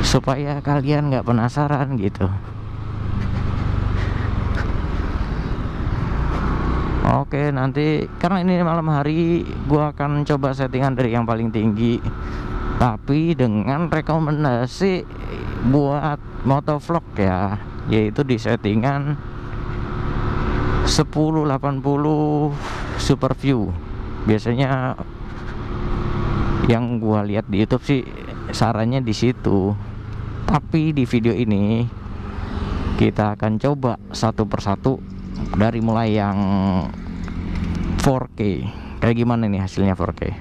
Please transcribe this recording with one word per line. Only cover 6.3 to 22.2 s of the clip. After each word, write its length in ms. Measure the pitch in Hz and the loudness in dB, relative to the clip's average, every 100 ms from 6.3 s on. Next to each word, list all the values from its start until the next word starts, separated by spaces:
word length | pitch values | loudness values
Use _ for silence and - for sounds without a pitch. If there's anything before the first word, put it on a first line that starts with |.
| - - - - - - - - 123 | 0 0 0 0 0 0 0 2 2
Oke, 320 | 139 139 147 | 0 0 0
nanti 560 | 139 131 135 151 151 - - | 2 0 2 2 2 -2 -2
karena 180 | 175 190 180 | 0 2 2
ini 160 | 180 | 2
malam 260 | 175 170 160 | 2 2 2
hari, 500 | 147 143 160 170 170 - - 113 | 2 2 2 2 2 0 -4 0
gua 240 | 147 151 | 2 2
akan 320 | 139 143 147 | -2 -2 0
coba 300 | 143 143 135 131 | 2 2 2 0
settingan 400 | 131 127 139 127 | -2 2 0 2
dari 160 | 123 | 2
yang 160 | 117 113 | 2 2
paling 240 | 113 113 | 0 0
tinggi, 480 | 110 110 107 117 117 - - - - - - - - | 2 2 4 2 2 -2 -4 -6 -6 -4 -4 -2 2
tapi 560 | 120 107 - 143 165 143 | 2 0 0 2 2 2
dengan 560 | 123 107 101 139 170 | 2 2 0 0 0
rekomendasi 1120 | 156 151 156 151 151 151 120 123 - 190 185 - - - - - - - | -2 0 0 2 2 2 2 -2 0 0 0 -6 -10 -10 -8 -6 0 2
buat 500 | 139 143 143 151 147 - - 147 | 4 4 0 -2 -4 -8 -4 2
motovlog 560 | 139 143 147 - 170 - - | 2 2 -2 0 -4 -2 0
ya, 400 | 95 90 98 107 - - - | 0 2 0 -4 -6 -8 0
yaitu 320 | 110 107 107 | 2 2 0
di 160 | 139 117 | 0 0
settingan 800 | 110 113 104 110 135 139 143 143 - - - - - - - - - - - - - - - - - | 0 0 2 2 2 0 -2 -4 -6 -10 -8 -6 -4 -4 -4 -4 -2 -2 -2 0 0 0 2 2 4
sepuluh 560 | - 147 151 156 160 | 4 2 2 2 2
delapan 400 | 147 135 143 135 | 2 0 0 0
puluh 720 | 131 143 151 151 | 2 2 2 2